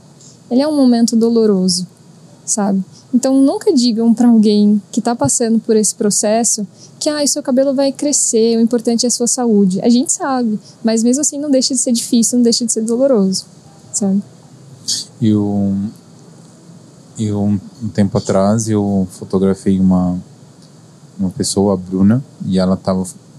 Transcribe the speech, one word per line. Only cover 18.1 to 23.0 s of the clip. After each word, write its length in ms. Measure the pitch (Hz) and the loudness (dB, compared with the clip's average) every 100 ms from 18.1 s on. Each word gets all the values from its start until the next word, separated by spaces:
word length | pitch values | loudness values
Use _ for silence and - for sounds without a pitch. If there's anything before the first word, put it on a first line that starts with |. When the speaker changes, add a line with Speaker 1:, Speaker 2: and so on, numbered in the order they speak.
| 104 | -2
Speaker 2:
atrás, 500 | - 95 98 110 110 | -2 0 2 0 0
eu 400 | 107 101 98 92 | -2 0 -2 -4
fotografei 640 | - - 95 95 95 - 95 | -8 -6 -2 0 0 0 2
uma, 380 | 95 92 90 90 - - - - - - - - - - | 2 2 0 -4 -10 -20 -20 -20 -20 -20 -20 -20 -20 -8
uma 120 | 95 | -6
pessoa, 440 | - 90 98 101 | -4 -4 0 0
a 20 | 92 | -2
Bruna, 460 | 90 92 98 123 139 - | -4 0 2 2 -2 -10
e 140 | - 92 | -4 0
ela 180 | 92 95 | 0 -2
tava 300 | - 92 | -2 -4